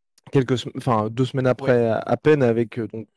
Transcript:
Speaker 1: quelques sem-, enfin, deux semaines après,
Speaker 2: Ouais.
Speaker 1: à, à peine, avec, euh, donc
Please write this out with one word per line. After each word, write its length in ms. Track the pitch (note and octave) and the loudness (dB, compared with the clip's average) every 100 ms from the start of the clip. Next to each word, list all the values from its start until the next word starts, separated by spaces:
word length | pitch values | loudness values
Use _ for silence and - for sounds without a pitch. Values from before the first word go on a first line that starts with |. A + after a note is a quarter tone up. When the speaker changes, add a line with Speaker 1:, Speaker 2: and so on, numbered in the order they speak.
| _ _ - | _ _ -2
Speaker 1:
quelques 280 | C#3+ B2 B2+ | 0 2 -2
sem-, 120 | C#3+ - | -4 -6
enfin, 320 | C3+ A2+ G#2+ | -2 0 0
deux 140 | A2+ | -2
semaines 220 | C3 C3+ B2+ | -2 0 0
après, 260 | B2 C3+ B2 | 0 2 2
Speaker 2:
Ouais. 20 | A#2 | 2
Speaker 1:
à, 100 | A2 | 0
à 160 | - A#2 | -2 0
peine, 240 | D3+ D3+ | 2 4
avec, 360 | B2 A2+ A2+ - | 4 2 -2 -6
euh, 80 | G#2+ | -10
donc 220 | A2+ A2 | -12 -16